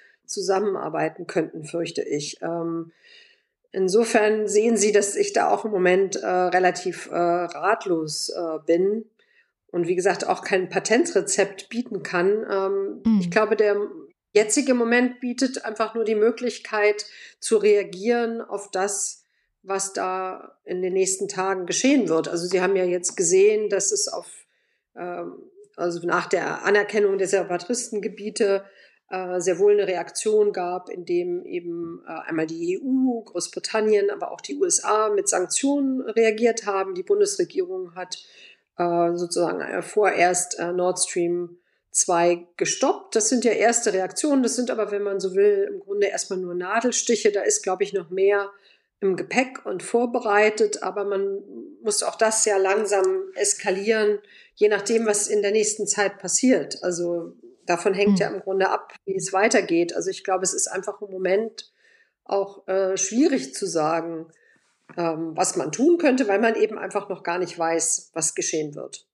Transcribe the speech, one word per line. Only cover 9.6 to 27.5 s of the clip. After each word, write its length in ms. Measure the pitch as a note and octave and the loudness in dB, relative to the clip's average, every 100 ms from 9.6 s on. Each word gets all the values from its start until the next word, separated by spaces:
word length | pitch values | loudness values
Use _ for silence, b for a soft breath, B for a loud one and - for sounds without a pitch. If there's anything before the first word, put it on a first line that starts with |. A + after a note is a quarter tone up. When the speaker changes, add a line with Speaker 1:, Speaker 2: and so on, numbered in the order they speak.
| _ | _
Speaker 1:
Und 220 | F3 E3 | -4 0
wie 80 | F#3 | 0
gesagt, 280 | F#3 E3+ | 0 0
auch 200 | - F#3 | 0 -2
kein 240 | - F#3+ F3+ | 0 -2 0
Patentrezept 1000 | G3 - A3+ E4+ G3+ - - G3 - - | -2 2 2 4 0 0 0 0 -2 -10
bieten 360 | A#3 A#3+ G3 | -8 -6 -8
kann. 420 | C3+ F3 F#3 G#3+ - | -6 0 2 0 -2
Ähm, 540 | G3 F#3+ G3 G3 A#3 | -2 -2 -2 -4 -2
Speaker 2:
Mhm. 160 | A3+ G#3+ | 2 2
Speaker 1:
ich 80 | F3 | 2
glaube, 240 | G#3+ G#3+ G#3+ | 2 2 2
der 200 | G#3 G3+ G#3 - - _ _ | 2 2 -2 -8 -20 _ _
jetzige 400 | G#3 G#3+ D4+ C4 | 2 4 2 2
Moment 460 | B3 A#3 A#3+ B3 B3+ | 2 4 4 2 0
bietet 460 | B3 A#3+ C4 - | -8 -2 -2 -2
einfach 320 | A#3 G#3+ A3 A#3 | -8 -4 -4 -2
nur 80 | |
die 100 | G#3+ | 0
Möglichkeit 920 | G#3+ A3+ B3 B3 - - G#3+ G#3 G#3 - B B B | 2 2 2 -6 -6 -6 0 2 0 -6 B B B
zu 160 | - A3 | 0 2
reagieren 840 | G#3 G3+ F3 F3+ G#3+ A#3+ A#3 A3+ | 4 4 2 -6 0 0 0 -4
auf 300 | - G3+ - | -8 -10 -6
das, 540 | F#3 G3+ - - - _ _ _ _ | -4 -2 -2 -6 -8 _ _ _ _
was 280 | F#3+ F#3+ - | -6 -4 -4
da 640 | G3 F#3 F#3 F#3 - - _ | -4 -4 -4 -6 -8 -16 _
in 160 | - F#3 | -8 -4
den 120 | F#3 | -2
nächsten 340 | F#3+ F#3+ - G3 | 0 0 0 -4
Tagen 400 | F#3 F#3+ F#3+ F3 | -2 -2 -2 -2
geschehen 420 | E3+ C4 C#4+ F#3 | 0 4 4 4
wird. 200 | D#3+ D3+ | 0 0
Also 180 | E3+ F3+ | -4 0
Sie 140 | F#3 | 0
haben 160 | F#3 F#3+ | 2 2
ja 80 | |
jetzt 320 | F3+ F3+ F3 - | 2 0 -4 -2
gesehen, 520 | E3+ F#3+ G3+ G#3+ G#3 | 2 6 6 6 0
dass 220 | F#3+ - | 0 0
es 160 | G3+ - | -2 -4
auf, 220 | F3 - - _ _ _ _ _ - | -6 -12 -20 _ _ _ _ _ -14
ähm, 360 | F3 F3 F3 - - - - | -10 -8 -10 -14 -20 -20 -20
also 320 | - F3 E3+ E3+ | -6 -4 -2 -2
nach 200 | F3 - | -2 0
der 380 | F3+ D#3+ D#3 | -2 -2 -4
Anerkennung 540 | F#3+ G#3 G3+ G#3+ G3+ G3 | 2 2 2 2 2 2
der 80 | F#3 | 2
Separatistengebiete, 1400 | G3 E3+ | 0 0